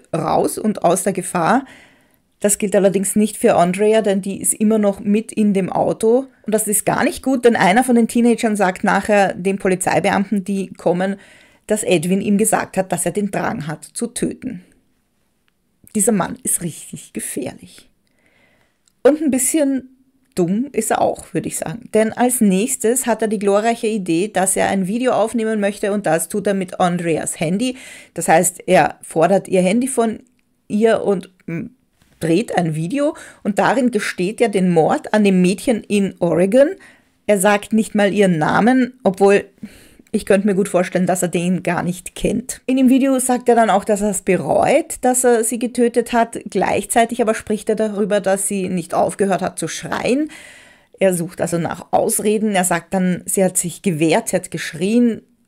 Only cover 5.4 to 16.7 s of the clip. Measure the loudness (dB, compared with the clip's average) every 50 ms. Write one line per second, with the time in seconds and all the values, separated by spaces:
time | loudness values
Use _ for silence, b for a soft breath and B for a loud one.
5.4 | 0 2 2 0 0 -2 -2 -2 0 -2 -2 0 0 2 2 2 0 -4 _ _
6.4 | _ -2 -2 -2 -2 -2 -2 -2 0 0 0 0 0 -2 -2 -4 -4 -2 0 2
7.4 | 4 4 4 4 4 4 4 2 2 4 4 2 2 2 2 2 2 2 2 2
8.4 | 0 -2 0 0 0 -2 -2 -2 -2 0 0 0 0 2 2 4 2 2 0 -2
9.4 | -4 -4 -2 0 0 0 0 0 0 0 0 0 2 2 0 0 0 0 -2 -4
10.4 | -2 -4 -4 -6 -6 -8 -8 -4 -2 -2 0 0 -2 -4 -4 -6 B B B B
11.4 | B B B B B -4 -2 -2 0 2 2 2 2 2 0 0 2 2 2 2
12.4 | 2 2 0 0 -2 -2 -4 -4 -4 -2 -4 -4 -4 -4 -2 -2 -4 -2 -4 -4
13.4 | -4 -4 -6 -6 -8 -8 -10 -10 -12 -14 -10 -8 -8 -8 -6 -4 -4 -4 -6 -6
14.4 | -12 -14 -14 -14 -18 _ _ _ _ _ _ _ _ _ _ _ _ _ _ _
15.4 | _ _ _ _ _ _ _ _ _ -6 -4 -2 0 2 2 0 0 -4 -6 -10
16.4 | -8 -6 -6 -6 -6 -8